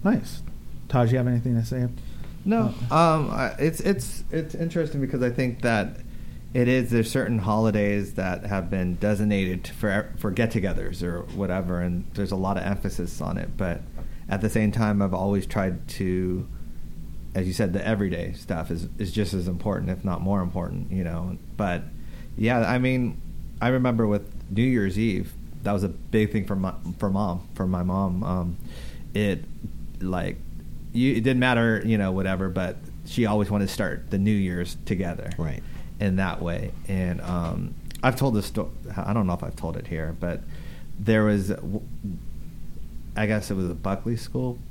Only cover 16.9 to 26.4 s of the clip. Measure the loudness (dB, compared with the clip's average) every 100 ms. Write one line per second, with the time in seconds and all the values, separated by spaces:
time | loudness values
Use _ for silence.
16.9 | -6 -8 -8 -4 -2 0 0 0 2 0
17.9 | 2 2 0 -4 -6 -4 -4 -2 -4 -4
18.9 | -4 -2 0 0 0 -2 -2 0 0 -2
19.9 | -2 -2 0 0 0 0 -2 -4 -4 -2
20.9 | -2 -2 -2 -4 -6 -8 -2 0 0 -4
21.9 | -8 -8 -8 -8 0 2 4 4 4 2
22.9 | 2 0 -2 -6 -6 -8 0 2 4 4
23.9 | 4 4 2 0 -10 -4 2 4 4 2
24.9 | 2 2 2 -2 -8 -10 -4 0 2 0
25.9 | -2 0 4 4 2